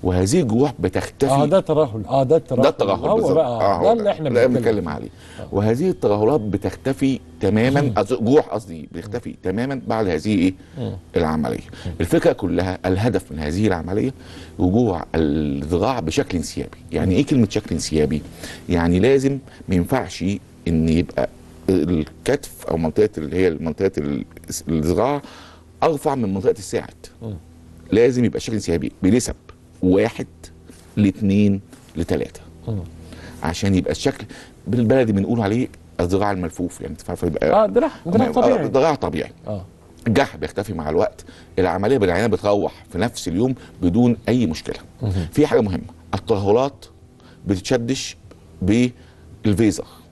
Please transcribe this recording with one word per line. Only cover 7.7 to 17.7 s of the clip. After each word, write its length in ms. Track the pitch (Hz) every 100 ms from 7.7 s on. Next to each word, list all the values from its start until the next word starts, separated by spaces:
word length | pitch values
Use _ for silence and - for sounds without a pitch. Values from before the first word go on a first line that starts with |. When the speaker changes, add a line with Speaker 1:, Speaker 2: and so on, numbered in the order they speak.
| 139
Speaker 2:
مم. 120 | 135 104
Speaker 1:
أز-، 160 | 101 131
جروح 220 | 113 143 -
قصدي، 440 | 104 101 82 71
بتختفي 440 | 85 92 98 - -
تمامًا 380 | 90 98 127 139 110
بعد 200 | 110 101
هذه 280 | 80 107 104
ايه؟ 140 | 90 92 - -
Speaker 2:
مم. 160 | 107 98 - -
Speaker 1:
العمليه. 420 | 80 78 69 55 - - -
Speaker 2:
مم. 60 | 82
Speaker 1:
الفكره 300 | 85 165 -
كلها 480 | - 92 87 92 92 -
الهدف 460 | 92 120 92 -
من 80 | 71
هذه 280 | 76 87 107
العمليه 440 | 90 85 101 123 - - - - -
رجوع 460 | 90 104 120 87 - -
الذراع 840 | 78 76 76 69 76 85 107 123
بشكل 380 | 80 - 131 87
انسيابي. 400 | 76 - - - -
يعني 240 | 82 82 -
ايه 100 | 143
كلمه 220 | 143 110
شكل 260 | 104 -